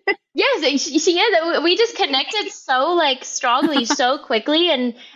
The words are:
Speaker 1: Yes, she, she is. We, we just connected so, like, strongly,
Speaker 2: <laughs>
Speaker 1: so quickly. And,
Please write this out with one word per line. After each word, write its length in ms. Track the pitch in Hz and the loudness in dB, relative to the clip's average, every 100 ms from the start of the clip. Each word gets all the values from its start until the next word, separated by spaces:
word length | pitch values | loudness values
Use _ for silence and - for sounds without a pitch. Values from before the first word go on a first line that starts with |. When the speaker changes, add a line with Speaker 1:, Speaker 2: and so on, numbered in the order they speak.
| - 392 _ 277 | -4 -6 _ -2
Speaker 1:
Yes, 460 | 466 480 302 285 | 0 0 0 0
she, 160 | 330 285 | 0 0
she 220 | - 349 | 2 2
is. 380 | 453 349 330 330 | 2 2 0 0
We, 40 | |
we 140 | 320 370 | 2 2
just 180 | 453 - | 0 0
connected 540 | 349 269 294 415 403 | -2 -2 -2 -6 -6
so, 420 | - - 262 302 | -8 -2 0 2
like, 300 | 349 302 262 | 2 2 -2
strongly, 600 | - - 254 247 320 269 233 | -6 -4 0 0 2 0 0
Speaker 2:
<laughs> 0 | |
Speaker 1:
so 320 | 302 247 294 | 0 0 -2
quickly. 540 | - 226 285 311 349 | -2 -2 0 0 2
And, 240 | 277 247 233 - | 0 -2 -6 -14